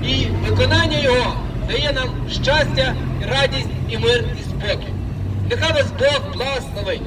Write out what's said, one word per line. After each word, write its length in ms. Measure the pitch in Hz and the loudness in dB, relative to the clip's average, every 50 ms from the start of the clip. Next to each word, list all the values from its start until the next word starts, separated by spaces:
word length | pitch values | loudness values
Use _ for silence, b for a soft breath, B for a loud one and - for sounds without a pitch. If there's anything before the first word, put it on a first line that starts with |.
| - | -2
І 220 | - - - - - - - - - | 0 0 0 2 0 0 0 0 0
виконання 500 | - - - - 311 330 330 311 302 302 | 2 4 4 4 4 4 4 2 2 2
Його 360 | 285 269 247 247 233 226 - - - - - - - - | 2 4 4 4 2 0 -2 -2 -4 -4 -4 -4 -4 -2
дає 260 | 226 262 294 294 277 | -2 0 0 0 0
нам 160 | 269 262 - - - - - | -2 -2 -2 -4 -4 -4 -4
щастя, 640 | - - - - 285 311 285 - - 180 - - - - - - - - - - | -4 -2 2 4 4 4 4 2 2 0 0 0 0 -2 -2 -4 -2 -2 -2 -2
радість 360 | 247 269 277 262 269 262 254 - - - - - | 0 2 2 2 0 -2 -4 -4 -4 -4 -4 -4
і 80 | 226 220 | -2 0
мир, 280 | 226 233 240 240 - - 226 - | 2 4 4 4 2 -2 -4 -4
і 40 | - | -6
спокій. 500 | - - - - 208 - - - - - - - - - - - - - - - - | -6 -4 -4 -2 -2 -2 -2 -4 -6 -6 -4 -4 -6 -4 -4 -4 -4 -2 -2 0 0
Нехай 240 | 240 - 294 320 320 | 0 0 2 2 2
вас 120 | 302 262 - - - | 2 2 0 0 2
Бог 340 | 247 277 294 269 - - - | 2 2 2 2 -2 -4 -4
благословить. 680 | 202 240 269 277 254 - - - 208 196 190 175 143 - | -4 -4 -2 -2 -4 -4 -6 -6 -6 -4 -4 -4 -4 -4